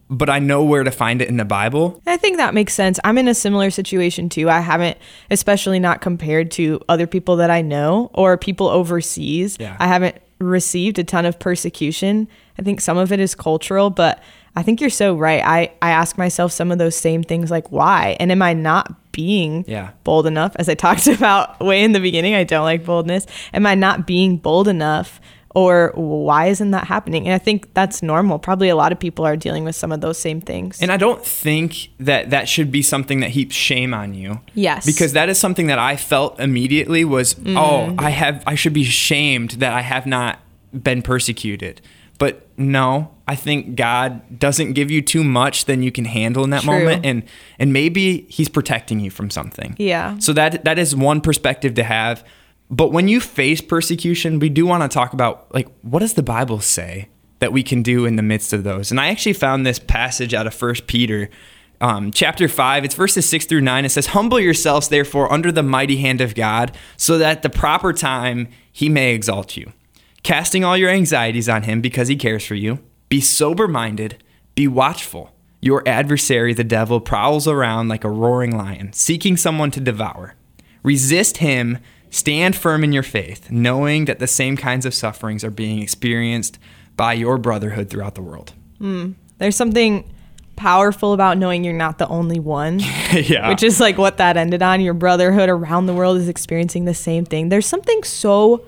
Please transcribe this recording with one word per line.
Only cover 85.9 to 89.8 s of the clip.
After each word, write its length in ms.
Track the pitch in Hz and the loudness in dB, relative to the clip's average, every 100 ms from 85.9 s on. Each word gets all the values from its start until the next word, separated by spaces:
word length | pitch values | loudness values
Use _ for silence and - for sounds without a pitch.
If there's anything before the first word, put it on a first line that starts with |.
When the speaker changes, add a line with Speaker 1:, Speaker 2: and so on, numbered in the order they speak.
| - 120 117 117 117 107 - - - - - | -4 -2 -2 -2 -2 -6 -10 -20 -20 -16 -2
Speaker 1:
by 160 | 113 | -2
your 240 | 117 117 127 | 0 0 0
brotherhood 520 | 117 107 107 107 101 | 0 -2 -4 -6 -6
throughout 240 | 98 101 | -8 -10
the 80 | 101 | -10
world." 300 | 90 78 - - - - | -14 -16 -18 -20 -20 -12
Speaker 2:
Mm. 340 | 196 185 180 190 _ - | -8 -6 -8 -10 _ -6
There's 180 | 202 202 | -2 0
something 480 | 226 220 | 0 2